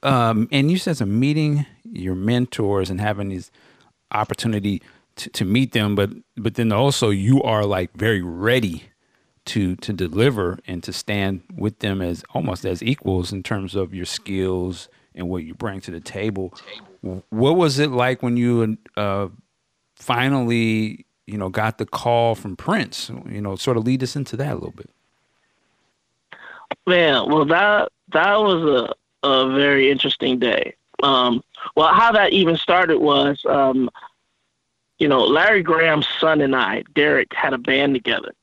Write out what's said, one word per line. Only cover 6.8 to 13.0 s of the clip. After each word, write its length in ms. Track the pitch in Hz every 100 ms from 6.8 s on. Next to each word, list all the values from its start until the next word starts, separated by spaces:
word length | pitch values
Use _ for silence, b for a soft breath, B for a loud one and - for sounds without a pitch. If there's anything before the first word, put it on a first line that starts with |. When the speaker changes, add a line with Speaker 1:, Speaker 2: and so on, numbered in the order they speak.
| 139 139 117
Speaker 1:
you 320 | 101 101 135
are, 200 | 113 110
like, 300 | 101 95 92
very 280 | - 107 104
ready 680 | 90 85 104 127 107 78 - _ _ _ _ _ -
to, 300 | - 95 92
to 160 | -
deliver 680 | 95 90 90 131 117 90 87 -
and 160 | 90
to 80 | -
stand 480 | 92 - 104 98 95 _ 180
with 240 | 104 -
them 220 | 107 95
as, 220 | 90 87 -
almost 320 | - 151 - 92
as 180 | 90
equals 480 | 117 143